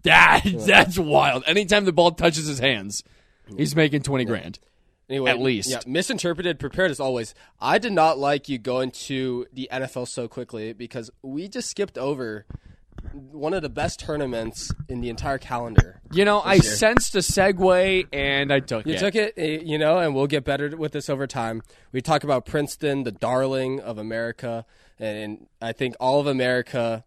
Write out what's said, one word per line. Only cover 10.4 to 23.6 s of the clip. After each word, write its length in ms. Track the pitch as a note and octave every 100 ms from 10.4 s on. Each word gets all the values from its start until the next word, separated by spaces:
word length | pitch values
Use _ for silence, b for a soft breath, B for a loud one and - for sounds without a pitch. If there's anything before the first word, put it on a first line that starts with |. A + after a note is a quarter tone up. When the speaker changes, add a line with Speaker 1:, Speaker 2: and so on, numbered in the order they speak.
| A#2+ A2+ A2
Speaker 2:
because 380 | G#2 A#2+ B2+ A2+ _
we 260 | C3+ C#3 G3
just 200 | B3 -
skipped 280 | - G3 A#2+
over 480 | C3 C#3+ A#2 G#2+ _ - B B _ - -
one 420 | C#3+ C3+ D3+ D3+
of 80 | F#3
the 80 | D3
best 300 | B2 E3 -
tournaments 720 | - D3+ C3+ A#2 A2+ - - - -
in 140 | B2
the 80 | A#2+
entire 280 | A2+ C#3+ C3+
calendar 600 | - A#2+ A#2 G#2 F2 - -
Speaker 1:
You 100 | E3
know, 140 | G3+ G#3
Speaker 2:
this 80 |
Speaker 1:
I 80 | E3+
Speaker 2:
year. 80 | G3 -
Speaker 1:
sensed 400 | G#2+ A3 A#3 -
a 40 | G3
segue, 880 | E3 - G3 F#3 F#3+ F3+ F#3+ F#3 -
and 400 | C#3 C#3 C#3 C#3
I 60 | C#3
took 240 | B2+ A2+
Speaker 2:
You 80 | B2+
Speaker 1:
it. 60 | F3+
Speaker 2:
took 160 | G3
it, 180 | A3 G#3+ -
eh, 220 | D#3 D#3
you 140 | E3 D3+
know, 200 | D#3 F3+
and 180 | E3
we'll 120 | C3+ C#3
get 180 | D3
better 300 | B2+ C#3 D3 E3
with 160 | D3+
this 160 | D3 C#3
over 180 | C#3 C#3
time. 340 | C3 A2+ A2+ - b b
We 100 | C3
talk 220 | C#3+ D3+
about 220 | D3 C3
Princeton, 580 | - D#3 D3 - D3+ C#3
the 80 | A#2+
darling 680 | G2+ A#2 B2+ C3+ C3+